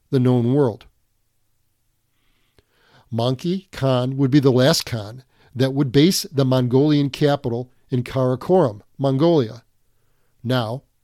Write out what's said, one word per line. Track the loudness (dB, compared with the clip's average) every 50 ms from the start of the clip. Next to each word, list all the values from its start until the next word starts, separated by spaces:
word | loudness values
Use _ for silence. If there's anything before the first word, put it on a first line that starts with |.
| _ _
the | 0 2
known | 2 2 2 2 2 2 2
world. | 2 0 0 -2 -6 -12 -20 _ _ _ _ _ _ _ _ _ _ _ _ _ _ _ _ _ _ _ _ _ _ _ _ _ _ _ _ _ _ _ _ _ _ _ _ _ _ _ _ _ _ _ _
Manki | -4 -2 -2 -2 -2 -2 -4 -4 -4 -4 -6 _
Khan | -8 -4 -2 0 0 0 0 -2 -2
would | 0 0 2
be | 2 4
the | 4 4
last | 4 4 4 4 2 0 -2
Khan | -6 -8 -10 -10 -12 -16 -20 -20 _ _ _ _ _ -4
that | -2 -2 -2 0
would | -2 -2 2
base | 4 4 4 4 2 0 -4
the | -6 -4 -2 0
Mongolian | 0 2 0 0 2 2 2 2 2 2 0 0 -2
capital | -2 -2 0 0 0 -2 -2 -6 -6 -6 -8 -12 _ _ _ _
in | -4 -4 -4
Karakoram, | -4 -4 -2 -2 -2 -2 -4 -2 0 2 2 2 0 -2 -8 -14 _ _ -4
Mongolia, | -2 -2 0 2 2 2 2 2 0 -2 -6 -14 -20 _ _ _ _ _ _ _ _ _ _ _ _ _ _ _
now, | -6 -4 -2 -2 -2 -4 -6 -10 -12 _ _ _